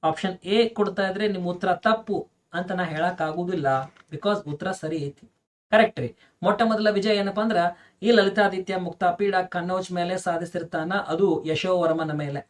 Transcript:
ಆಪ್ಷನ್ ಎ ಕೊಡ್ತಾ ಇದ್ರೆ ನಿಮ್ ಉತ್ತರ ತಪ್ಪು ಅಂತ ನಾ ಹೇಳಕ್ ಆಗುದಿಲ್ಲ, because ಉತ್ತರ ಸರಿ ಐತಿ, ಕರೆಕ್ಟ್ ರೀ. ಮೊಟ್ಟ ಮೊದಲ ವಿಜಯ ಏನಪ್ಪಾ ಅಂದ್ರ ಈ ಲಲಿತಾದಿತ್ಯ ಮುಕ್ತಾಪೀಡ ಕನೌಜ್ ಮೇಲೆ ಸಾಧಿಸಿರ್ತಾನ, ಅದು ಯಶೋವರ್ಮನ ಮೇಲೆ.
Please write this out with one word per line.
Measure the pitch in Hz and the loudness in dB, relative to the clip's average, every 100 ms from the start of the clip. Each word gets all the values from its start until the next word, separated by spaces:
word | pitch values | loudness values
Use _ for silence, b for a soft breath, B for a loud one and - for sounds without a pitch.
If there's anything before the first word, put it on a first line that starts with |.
ಆಪ್ಷನ್ | 160 156 196 185 | 0 0 -4 -4
ಎ | 175 208 233 | 0 2 2
ಕೊಡ್ತಾ | - 202 190 190 | 2 0 0 -2
ಇದ್ರೆ | 185 214 | 0 -2
ನಿಮ್ | 190 175 | 0 -4
ಉತ್ತರ | 175 185 | -2 0
ತಪ್ಪು | 175 214 220 - 202 - _ _ | 0 2 0 0 -6 -6 _ _
ಅಂತ | 170 180 | -8 -4
ನಾ | 180 | -4
ಹೇಳಕ್ | 175 151 175 175 | -4 0 -2 0
ಆಗುದಿಲ್ಲ, | 160 160 180 180 139 131 135 _ _ | -4 -2 -4 -2 0 0 -2 _ _
because | 143 202 208 147 | -6 -2 -2 -4
ಉತ್ತರ | 147 185 | -8 -6
ಸರಿ | 190 156 160 | -6 -6 -6
ಐತಿ, | 143 - - _ _ _ _ | -6 -10 -20 _ _ _ _
ಕರೆಕ್ಟ್ | 214 214 - | 4 4 2
ರೀ. | 120 - b b | -8 -10 b b
ಮೊಟ್ಟ | 185 202 | 0 2
ಮೊದಲ | 226 214 214 | 2 4 2
ವಿಜಯ | 202 202 202 | 2 2 2
ಏನಪ್ಪಾ | 196 196 | 0 0
ಅಂದ್ರ | 226 190 175 B B B | 0 2 0 B B B
ಈ | 202 | 4
ಲಲಿತಾದಿತ್ಯ | 226 196 196 202 185 185 190 | 6 6 4 2 2 -4 -4
ಮುಕ್ತಾಪೀಡ | 175 170 180 175 202 190 | -4 0 0 2 2 2
ಕನೌಜ್ | 180 180 175 185 185 | 0 -4 -2 -4 -4
ಮೇಲೆ | 180 175 185 | -4 -2 -2
ಸಾಧಿಸಿರ್ತಾನ, | 185 170 170 175 165 170 160 | -2 -2 -4 -6 -6 -6 -2
ಅದು | 190 196 165 190 156 | -4 -2 2 2 2
ಯಶೋವರ್ಮನ | 160 156 185 180 165 160 160 | 0 -2 0 2 2 2 0
ಮೇಲೆ. | 147 147 139 - | -2 -4 -6 -10